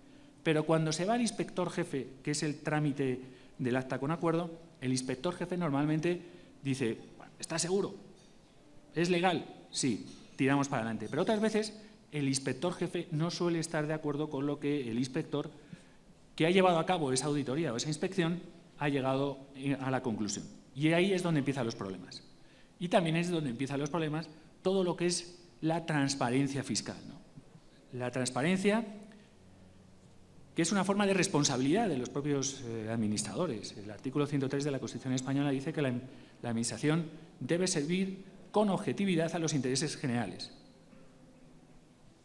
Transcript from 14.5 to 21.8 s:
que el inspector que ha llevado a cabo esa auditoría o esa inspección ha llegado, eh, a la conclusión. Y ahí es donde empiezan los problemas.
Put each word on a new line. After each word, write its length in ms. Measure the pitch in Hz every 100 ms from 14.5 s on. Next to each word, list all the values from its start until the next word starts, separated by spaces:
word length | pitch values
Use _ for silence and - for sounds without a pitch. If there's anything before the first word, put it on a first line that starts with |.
| 143
que 300 | 143 147 120
el 80 | 117
inspector 520 | 131 160 156 143 151 - - - - - - - - -
que 100 | 160
ha 60 |
llevado 280 | 190 185 165
a 60 | 170
cabo 280 | 180 139
esa 140 | 131 147
auditoría 440 | 147 123 143 156
o 60 | 117
esa 100 | 151
inspección 540 | 151 185 185 165 180 - - - -
ha 120 | 147
llegado, 480 | 139 131 135 143 135 - 131
eh, 220 | 139 135
a 100 | 131
la 120 | 127
conclusión. 440 | 127 104 104 - 80 - - 135
Y 140 | 156
ahí 240 | 170 196
es 100 | 180
donde 160 | 175 151
empiezan 260 | 131 139 113
los 100 |
problemas. 480 | -